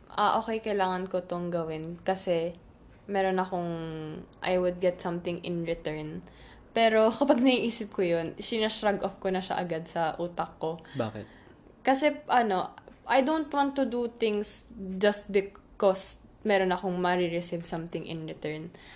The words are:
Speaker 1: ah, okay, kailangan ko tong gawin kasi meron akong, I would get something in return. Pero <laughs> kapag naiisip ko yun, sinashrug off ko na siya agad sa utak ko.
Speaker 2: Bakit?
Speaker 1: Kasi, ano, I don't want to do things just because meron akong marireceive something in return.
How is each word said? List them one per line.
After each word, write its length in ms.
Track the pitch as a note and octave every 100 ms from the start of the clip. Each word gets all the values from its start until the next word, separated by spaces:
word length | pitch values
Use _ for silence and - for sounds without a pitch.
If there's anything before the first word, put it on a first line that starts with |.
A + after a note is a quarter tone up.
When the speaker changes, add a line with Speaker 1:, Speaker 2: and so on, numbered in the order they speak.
| -
Speaker 1:
ah, 320 | - G#3 A3
okay, 180 | A3+ A3
kailangan 460 | A3 G3+ F#3 F#3 F#3+
ko 160 | F#3
tong 260 | F3+ F3 F3
gawin 540 | F3 D#3+ D#3 D#3+ F3
kasi 560 | - F#3+ - E3+ E3+ E3+ - - - - -
meron 320 | G3 F#3+ F#3
akong, 340 | F#3 F3+ F3 E3 E3 D#3 D#3 D#3 - -
I 160 | - F#3
would 240 | F3+ F3
get 160 | F#3 F3+
something 400 | F#3 F3 F3 F3
in 220 | F3 F3
return. 640 | E3 E3 D#3+ D#3 D3+ E3+ - - - - -
Pero 360 | - A3+ A3 A3
<laughs> 60 |
kapag 260 | A3 C4+ C#4+
naiisip 540 | C4+ B3 A#3 - G#3
ko 80 | -
yun, 320 | F3+ E3+ E3 -
sinashrug 640 | - A3+ G#3+ - G#3+ G3
off 160 | F#3+ F#3+
ko 100 | F#3+
na 100 | F#3+
siya 160 | F#3 -
agad 280 | F3 D#3+ E3
sa 320 | E3+ D#3+ -
utak 400 | F3 E3+ E3+ -
ko. 240 | D#3+ E3+ -
Speaker 2:
Bakit? 300 | C#3 A2 G#2+ F#2+ - - - - -
Speaker 1:
Kasi, 320 | - C4+ D4+ C#4+ -
ano, 480 | B3 A3+ F#3 - - - - -
I 160 | C4+
don't 260 | C4 D#4+ D4
want 300 | C#4+ C#4 C4+
to 80 | C4
do 240 | A#3+ A#3+
things 560 | A#3+ A3+ G#3 G#3+ - - - F#3+ F#3+
just 320 | G#3 G#3 -
because 880 | G3 G3 - - - G3 F#3+ - - - -
meron 300 | G#3+ G3 F#3
akong 240 | F3+ G3 F3+
marireceive 680 | F3+ F3+ F3+ E3+ F3 F3
something 400 | E3 E3 E3+ E3+
in 240 | - E3 D#3+
return. 480 | - D3+ D#3 E3 - -